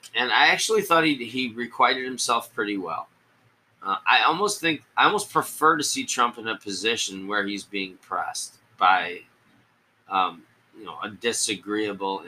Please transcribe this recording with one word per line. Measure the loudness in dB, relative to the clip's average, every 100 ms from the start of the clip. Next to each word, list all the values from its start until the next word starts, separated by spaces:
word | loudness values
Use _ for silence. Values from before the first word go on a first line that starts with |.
| -8
and | -2 2
I | 4 4
actually | 4 2 0
thought | 4 4
he, | 4 0
he | -4 -4 -4
requited | -6 -6 2 2 2
himself | -4 -4 0 0 -2
pretty | -4 -2 -2
well. | -4 -8 -10 _ _ _ _ _ _ _
Uh, | -4 -2 2
I | 4
almost | 4 2 0 0
think, | -2 -2 _ 2
I | 2
almost | 2 0
prefer | -2 -2 2 4 4
to |
see | 0 -2
Trump | -2 0 0 0
in | -6
a | -6
position | -6 -4 -2 -2 -4 -6 -4
where | -2
he's | -2 -6
being | -6 -8 -8 -10
pressed | -8 -6 -6 -8 -10 -14 _ 2
by, | 4 4 2 -8 -14 _ _ _ _ _ _ _ -4
um, | 0 0 -4 -20 _ _ -18
you |
know, | -14 -10
a | -10
disagreeable | -6 -4 -2 -2 -4 -4 -2 -2 -4 -4 -4